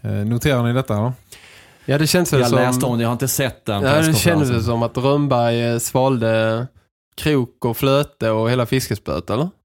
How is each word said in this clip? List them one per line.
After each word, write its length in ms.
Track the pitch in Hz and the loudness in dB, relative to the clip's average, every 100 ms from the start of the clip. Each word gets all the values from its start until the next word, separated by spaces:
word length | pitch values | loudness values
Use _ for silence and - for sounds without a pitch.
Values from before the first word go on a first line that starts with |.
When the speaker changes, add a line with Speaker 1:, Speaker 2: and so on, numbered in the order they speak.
Speaker 1:
eh, 240 | 110 101 104 | -4 -4 -2
noterar 360 | 117 151 127 | -2 0 0
ni 100 | 117 | 0
detta, 240 | 123 127 104 | -2 -2 -2
eller? 140 | 113 127 _ - - - - _ | -2 -6 _ -20 -20 -20 -20 _
Speaker 2:
Ja, 140 | - 139 | -4 0
det 80 | 156 | 2
känns 260 | 180 175 | 2 2
väl 80 | 143 | 2
Speaker 3:
Jag 80 | 120 | 2
Speaker 2:
som 100 | 131 | 2
Speaker 3:
läste 280 | 127 127 131 | 2 0 0
om 100 | 117 | 0
det, 40 | |
jag 60 | 117 | -2
har 40 | |
inte 160 | 120 131 | -2 -4
sett 360 | - 131 - - | -2 -4 -4 -6
den 80 | |
Speaker 2:
Ja, 60 | 101 | -2
det 60 | 131 | 2
Speaker 3:
presskonferensen. 360 | 147 160 147 175 | 2 4 2 2
Speaker 2:
kändes 180 | 160 139 | 2 2
väl 140 | 120 | 0
som 180 | 113 117 | 0 0
att 140 | 117 131 | -2 0
Rönnberg, 640 | 131 143 143 127 117 117 | 2 2 2 2 2 0
eh, 160 | 117 117 | 0 -2
svalde 880 | - 131 131 127 113 110 110 113 127 _ _ _ _ - | -2 0 2 0 0 0 0 -2 -6 _ _ _ _ -6
krok 480 | 156 143 120 _ | 0 0 -2 _
och 120 | 123 113 | -4 0
flöte 540 | 135 139 143 _ 113 | 2 2 0 _ -2
och 200 | 110 113 | 0 0
hela 160 | 127 117 | 0 0
fiskespöet, 640 | 131 - 104 - 76 - | -2 -2 -8 -4 -6 -4
eller? 180 | 107 170 _ | -4 -4 _